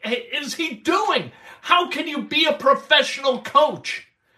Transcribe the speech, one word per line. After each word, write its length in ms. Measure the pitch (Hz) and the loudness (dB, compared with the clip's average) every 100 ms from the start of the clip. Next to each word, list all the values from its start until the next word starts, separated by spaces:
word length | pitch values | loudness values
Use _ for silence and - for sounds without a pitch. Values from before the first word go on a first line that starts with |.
i-, 200 | 220 247 - | -6 -6 -6
is 200 | 285 277 | -8 -8
he 220 | - 320 214 | -6 -8 -6
doing? 560 | 311 370 415 277 131 - - - | -2 0 2 0 -2 -14 -20 -10
How 280 | - 359 359 | 0 2 2
can 180 | 294 330 | -4 -6
you 160 | 285 | -6
be 220 | 208 302 320 | -4 0 0
a 80 | |
professional 880 | - 269 269 - 294 - - 277 240 | 2 2 2 4 2 2 -2 -2 -2
coach? 640 | - - 302 175 - - - _ _ | 2 4 4 0 -10 -12 -14 _ _